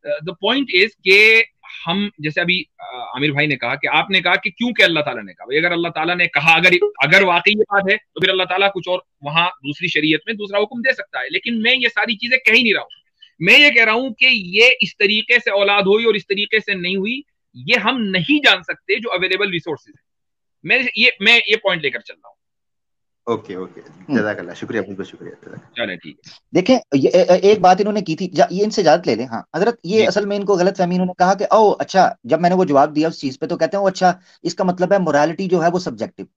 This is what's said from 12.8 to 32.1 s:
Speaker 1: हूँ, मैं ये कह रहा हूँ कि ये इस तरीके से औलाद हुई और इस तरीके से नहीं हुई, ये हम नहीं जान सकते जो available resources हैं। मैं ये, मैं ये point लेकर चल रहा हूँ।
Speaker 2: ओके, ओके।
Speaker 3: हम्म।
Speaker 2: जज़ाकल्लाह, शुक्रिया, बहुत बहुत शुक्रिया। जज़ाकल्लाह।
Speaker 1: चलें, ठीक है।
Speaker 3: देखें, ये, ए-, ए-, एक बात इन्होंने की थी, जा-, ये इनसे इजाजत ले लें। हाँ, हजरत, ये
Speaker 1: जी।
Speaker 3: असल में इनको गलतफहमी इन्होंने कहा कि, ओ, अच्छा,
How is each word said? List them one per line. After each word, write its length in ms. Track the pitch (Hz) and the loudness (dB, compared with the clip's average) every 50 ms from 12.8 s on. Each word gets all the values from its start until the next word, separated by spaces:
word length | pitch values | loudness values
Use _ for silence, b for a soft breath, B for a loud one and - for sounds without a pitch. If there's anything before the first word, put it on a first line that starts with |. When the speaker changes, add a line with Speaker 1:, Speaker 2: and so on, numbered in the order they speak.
Speaker 1:
हूँ, 80 | 117 _ _ _ _ _ _ b b b b _ | -4 _ _ _ _ _ _ b b b b _
मैं 160 | 156 190 233 285 | 2 4 6 6
ये 120 | 294 294 | 6 6
कह 140 | 233 240 226 | 6 4 2
रहा 100 | 220 220 | 2 0
हूँ 180 | 240 269 269 | -2 -2 -6
कि 140 | 214 - 254 262 254 220 185 175 185 208 | -4 -2 0 0 0 0 -4 -2 2 4
ये 160 | 233 254 254 - | 4 4 4 2
इस 120 | 208 165 - _ | -4 -6 -2 _
तरीके 400 | 208 196 214 214 220 - 240 240 | 0 0 0 -2 0 0 0 0
से 100 | - 233 | 0 0
औलाद 340 | 202 202 202 202 202 202 196 | 0 0 2 2 2 2 2
हुई 200 | 190 202 220 233 | 2 2 2 2
और 120 | 226 208 | 0 0
इस 80 | 202 - | 0 -2
तरीके 360 | _ 196 202 208 - - 214 | _ -4 -4 -4 -2 -2 -4
से 140 | 202 - 202 | -2 -2 -6
नहीं 220 | 185 175 180 190 | -6 -4 -4 -4
हुई, 280 | 196 190 220 247 269 302 _ _ _ _ _ _ | -4 -4 -6 -8 -10 -12 _ _ _ _ _ _
ये 200 | 127 127 160 240 | -16 -2 -2 -2
हम 200 | 240 190 226 262 254 | 0 0 -2 -2 -2
नहीं 400 | 220 196 190 185 160 - 294 294 | -4 -2 -2 -4 0 0 0 2
जान 220 | 277 240 196 185 | 4 2 2 2
सकते 380 | 170 - 165 _ _ - 202 247 | -2 -10 -12 _ _ -4 -4 -4
जो 80 | 214 233 | -4 -6
available 420 | - 180 185 180 185 185 208 202 | -4 -4 -2 -2 -2 -2 -4 -4
resources 440 | 175 170 - 175 147 - _ 107 98 | -4 -8 -6 -8 -10 -10 _ _ _
हैं। 80 | _ _ _ _ _ _ _ _ _ _ _ _ _ _ | _ _ _ _ _ _ _ _ _ _ _ _ _ _
मैं 240 | 165 220 262 254 247 - | -2 -2 -2 -2 -4 -2
ये, 160 | 208 233 247 - _ | 0 0 0 0 _
मैं 140 | 196 220 240 | 2 2 2
ये 200 | 233 220 202 214 | 2 2 0 -2
point 260 | 214 - 190 180 165 | 0 0 -2 -2 -2
लेकर 180 | 151 135 120 117 | -4 -6 -6 -6
चल 140 | - - - | -14 -16 -20
रहा 140 | _ _ - | _ _ -20
हूँ। 60 | _ _ _ _ _ _ _ _ _ _ _ _ _ _ _ _ _ _ _ 117 117 | _ _ _ _ _ _ _ _ _ _ _ _ _ _ _ _ _ _ _ -6 -6
Speaker 2:
ओके, 200 | - - - 95 | -6 -6 -12 -12
ओके। 240 | 90 92 87 - - | -12 -12 -14 -16 -20
Speaker 3:
हम्म। 380 | - - - - - - 147 113 | -20 -20 -20 -20 -8 -4 -2 -2
Speaker 2:
जज़ाकल्लाह, 360 | 104 107 101 95 87 87 87 | 0 -2 -4 -6 -10 -14 -12
शुक्रिया, 280 | - 110 107 110 110 | -14 -12 -6 -6 -6
बहुत 140 | 92 98 98 | -6 -6 -10
बहुत 140 | 92 92 - | -12 -12 -14
शुक्रिया। 220 | - - 87 87 | -14 -18 -18 -18
जज़ाकल्लाह। 540 | - _ - - - - _ _ _ 120 117 | -20 _ -20 -20 -20 -20 _ _ _ -8 -8
Speaker 1:
चलें, 120 | 101 92 82 | -8 -8 -12
ठीक 220 | - 80 - _ B | -14 -20 -20 _ B
है। 60 | B B B _ _ - | B B B _ _ -2
Speaker 3:
देखें, 240 | 160 180 170 254 - - _ 143 | 0 2 4 2 2 0 _ -2
ये, 140 | 139 135 165 | 0 0 4
ए-, 160 | - 180 180 | 4 4 4
ए-, 160 | - 180 185 175 | 6 4 4 6
एक 180 | 202 214 208 | 4 4 6
बात 180 | 180 180 185 185 | 6 4 4 4
इन्होंने 220 | 202 208 202 214 | 2 -2 -2 -4
की 140 | 190 - 165 | -4 -6 -6
थी, 140 | - 190 - - | -6 -6 -6 0
जा-, 180 | 160 - - | 0 0 0
ये 120 | 175 190 208 | 2 -2 -2
इनसे 180 | 214 220 233 | -2 -2 0
इजाजत 240 | 185 156 151 175 170 | 4 4 4 4 2
ले 80 | 156 117 | -2 -2
लें। 120 | 104 127 | -2 -4
हाँ, 200 | 131 113 107 - _ - | -8 -10 -12 -12 _ -4
हजरत, 220 | 156 196 233 233 _ - | -2 -2 -2 -2 _ -8
ये 140 | 165 208 220 | 0 2 2
Speaker 1:
जी। 60 | - | 2
Speaker 3:
असल 220 | - 180 202 208 | 2 0 -2 -2
में 100 | 202 202 | -2 -4
इनको 200 | 202 202 202 202 | -4 0 0 0
गलतफहमी 380 | 175 175 196 190 190 180 175 180 | 2 2 0 0 0 -2 -2 0
इन्होंने 180 | 180 185 185 180 - | -2 -2 -4 0 0
कहा 160 | 180 180 196 | 2 2 2
कि, 100 | 190 208 - | 0 0 2
ओ, 180 | - 220 220 202 | 4 4 4 4
अच्छा, 460 | - - 143 - - 190 170 - | 2 0 -6 0 2 2 2 2